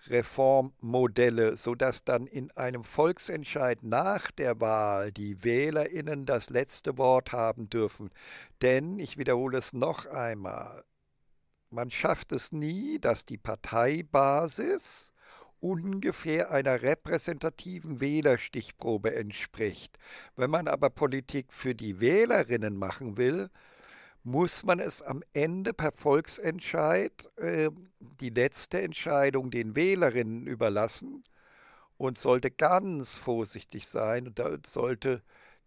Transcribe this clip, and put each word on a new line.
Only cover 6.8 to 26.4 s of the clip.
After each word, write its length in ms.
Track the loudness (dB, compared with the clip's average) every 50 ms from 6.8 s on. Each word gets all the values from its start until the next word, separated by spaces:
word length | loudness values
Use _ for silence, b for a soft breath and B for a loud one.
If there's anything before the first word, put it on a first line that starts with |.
| -6 -6 0
Wort 340 | 2 6 6 6 6 4 0
haben 380 | -2 0 0 0 0 -2 -6 -4
dürfen. 400 | -2 0 0 0 -2 -8 -16 -16 B B B B B B B B B 0
Denn, 380 | 4 4 4 4 2 -2 -6 -8
ich 180 | -8 -8 -8
wiederhole 400 | -4 0 2 2 2 2 0 -2
es 140 | -2 -4 -4
noch 340 | -2 0 0 0 0 -4 -8
einmal, 800 | -10 -6 -4 -4 -4 -4 -6 -8 -8 -8 -8 -10 -12 -16 -20 -20 _ _ _ _ _ _ _ _ _ _ _ _ _ _ _ _ _
man 200 | -8 -8 -8 -6
schafft 440 | -6 0 0 0 0 0 -2 -6 -6
es 180 | -6 -4 -4
nie, 480 | -6 -4 -4 -4 -4 -4 -4 -4 -6 0
dass 240 | 2 0 0 0 -2
die 140 | -12 -12
Parteibasis 1800 | -10 -8 -8 -8 -8 -8 -2 2 2 2 2 2 -2 -6 0 2 4 4 6 4 2 0 -2 -4 -4 -2 -2 -2 -4 -4 -10 -16 -16 -18 -20 B B B B B B B B B B
ungefähr 920 | -4 -4 -4 -2 -4 -4 -6 -2 -2 -4 -4 -4 -2 -2 0 0 0 2
einer 300 | 0 2 2 2 2 2
repräsentativen 1200 | 2 2 0 0 0 -2 -2 -2 -2 -2 -6 -4 -4 -4 -4 -6 -12 -12 -12 -10 -8 -8 -6 -2
Wählerstichprobe 1120 | -2 0 0 4 4 4 4 4 2 -6 -8 -8 -8 -10 -12 -6 -2 -2 0 2 0 0 -2
entspricht. 800 | -2 -6 -6 -8 -10 -12 -10 -6 -4 -2 -2 -4 -6 -14 -18 _ -20 B B B B B B B
Wenn 140 | -2 0 2
man 180 | 2 0 2
aber 220 | 2 2 4 2 2
Politik 640 | 2 2 0 0 0 -2 -4 -4 -6 -6 -6 _ -12
für 200 | -6 -2 -2 -2
die 280 | -2 -4 -6 -2 2
WählerInnen 720 | 4 6 6 6 4 6 4 2 2 2 0 0 0 -2 -2
machen 400 | -2 -4 -4 -6 -8 -8 -8 -2
will, 340 | 2 2 2 2 0 -4 -8 B B B B B B B B B B B B B B -10
muss 380 | -2 0 2 2 2 0 -4 0
man 160 | 0 0 2
es 220 | 0 -6 -6 -8
am 200 | -8 -8 -8 -8 -8 _ -2
Ende 400 | 0 0 0 -2 -2 -4 -4 -4
per 180 | -2 -2 -2
Volksentscheid, 1400 | -2 0 2 4 4 4 4 0 -6 -2